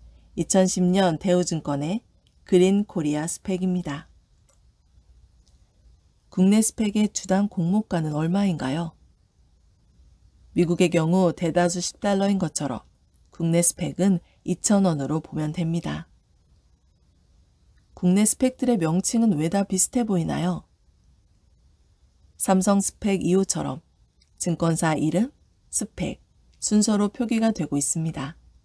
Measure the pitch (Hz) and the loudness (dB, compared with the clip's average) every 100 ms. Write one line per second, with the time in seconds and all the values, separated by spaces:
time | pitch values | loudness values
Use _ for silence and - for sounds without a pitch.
0 | - - _ - 160 190 185 180 180 190 | -18 -20 _ -6 0 2 4 2 2 4
1 | 185 156 196 180 175 160 - 143 151 220 | 2 0 2 0 0 -4 -4 -4 -4 -6
2 | - _ _ _ - 180 185 202 208 175 | -8 _ _ _ 0 4 4 2 0 -4
3 | 147 151 165 - - 185 185 180 160 143 | -2 -2 -4 -8 -6 -4 -2 -4 -4 -10
4 | - _ _ _ _ _ _ _ _ _ | -12 _ _ _ _ _ _ _ _ _
5 | _ _ _ _ _ _ _ _ _ _ | _ _ _ _ _ _ _ _ _ _
6 | _ _ _ - 190 214 220 - 214 208 | _ _ _ 2 4 4 2 0 -2 0
7 | 214 - - 190 202 - 165 208 - 170 | 0 -2 -2 0 0 -2 0 0 0 -2
8 | 156 147 160 196 202 156 131 151 165 - | -2 -2 0 0 0 -2 -4 -4 -6 -12
9 | _ _ _ _ _ _ _ _ _ _ | _ _ _ _ _ _ _ _ _ _
10 | _ _ _ _ - - 170 175 175 165 | _ _ _ _ -4 0 0 2 2 2
11 | 160 180 180 - 170 175 175 180 - - | 2 2 2 0 -2 0 0 -2 -6 -6
12 | 202 196 196 196 160 - 139 113 - _ | -2 0 0 0 -2 -4 -6 -8 -12 _
13 | _ _ _ - 165 170 170 - 151 143 | _ _ _ -4 0 2 2 -2 -6 0
14 | 196 175 - _ - 180 - 202 190 151 | 0 0 -4 _ -6 -4 0 2 2 0
15 | 135 160 - 151 151 156 165 170 156 151 | -2 -4 -4 -6 -6 -4 -4 -4 -6 -10
16 | - _ _ _ _ _ _ _ _ _ | -12 _ _ _ _ _ _ _ _ _
17 | _ _ _ _ _ _ _ _ _ - | _ _ _ _ _ _ _ _ _ -2
18 | 180 190 214 - 254 254 247 233 160 175 | 2 4 2 0 -2 0 0 0 0 0
19 | - 233 226 147 160 202 196 190 - 247 | 0 0 2 2 0 0 0 -2 -2 -2
20 | 226 180 160 143 175 170 - _ _ _ | 0 0 -2 -2 -4 -4 -10 _ _ _
21 | _ _ _ _ _ _ _ _ _ _ | _ _ _ _ _ _ _ _ _ _
22 | _ _ _ - - 190 196 202 196 - | _ _ _ -4 2 2 4 2 0 -4
23 | 208 190 180 185 190 165 143 160 - _ | -2 0 2 2 2 -2 -6 -8 -14 _
24 | _ _ _ - 180 165 165 165 160 156 | _ _ _ -8 -4 -2 0 0 0 0
25 | 156 170 254 - _ _ _ - 208 - | 0 0 -2 -6 _ _ _ -8 -8 -8
26 | - - _ _ _ _ - 214 208 208 | -8 -8 _ _ _ _ 0 2 4 2
27 | 202 - 226 226 226 220 151 143 - 165 | 0 -2 -4 0 0 0 -2 -2 -2 -2
28 | 160 156 139 - _ _ | -4 -6 -10 -12 _ _